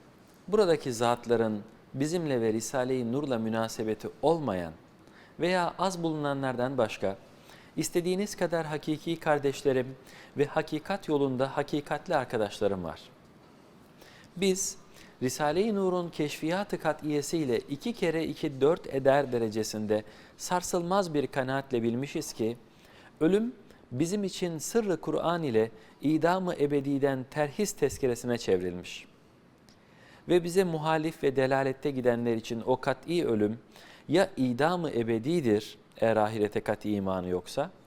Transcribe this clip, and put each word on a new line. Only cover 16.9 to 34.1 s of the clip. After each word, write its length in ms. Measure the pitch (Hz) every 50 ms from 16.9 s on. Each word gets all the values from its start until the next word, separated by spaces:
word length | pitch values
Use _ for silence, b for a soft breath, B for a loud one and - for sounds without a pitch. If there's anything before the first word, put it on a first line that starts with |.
| 151 - - 151 147 147 143 - - 165 151 127 117 -
iki 340 | - - 143 139 - 240 233
kere 320 | - 190 165 156 165 156
iki 360 | - 147 - - 151 135 131
dört 340 | 135 147 170 180 - - 139
eder 380 | 135 135 139 131 143 139 123 123
derecesinde 720 | 120 117 110 107 110 107 - - 107 107 104 107 107 - B B B B B B
sarsılmaz 800 | B - - 180 180 180 - - 180 170 170 190 202 190 170 151
bir 120 | 147 131
kanaatle 560 | - - 143 127 127 135 139 - - 127 117 113
bilmişiz 500 | 117 113 123 139 143 - 165 139 - -
ki, 240 | - 113 110 117 - - B B B B B B B B B B -
ölüm 320 | 151 165 185 214 226 240 - - B B B B B B 123
bizim 320 | 123 165 165 196 208 202
için 340 | 185 - - 185 175 165 151
sırrı 420 | - - - 233 220 202 170 -
Kur'an 420 | - 160 156 - - 156 170 170 160
ile 280 | 139 110 110 110 110 B B B B B B
idam-ı 540 | - - 156 156 160 170 180 190 185 180 165
ebediden 720 | - 143 143 147 143 135 143 143 135 139 139 135 131 123 -
terhis 420 | - 151 147 143 - - 208 190 -
tezkeresine 680 | - 151 135 - - - 123 120 113 - 120 120 117
çevrilmiş. 680 | - - 95 90 90 90 87 90 87 - - - - - - - _ - - _ _ _ _ _ _ B B B B B B B B B B B B -
Ve 160 | 165 180 165
bize 200 | 175 170 190 190
muhalif 580 | 175 160 156 147 160 160 160 156 165 160 - -
ve 140 | 143 127
delalette 540 | 135 131 131 135 135 135 131 131 - - 151
gidenler 460 | 135 127 120 123 120 117 120 120 117
için 260 | 113 113 - 120 113 110
o 140 | 117 131 -
kat'i 460 | - 143 131 - - - 170 175 151
ölüm 320 | 113 117 107 104 104 113 117 - B B B B B B B B
ya 220 | B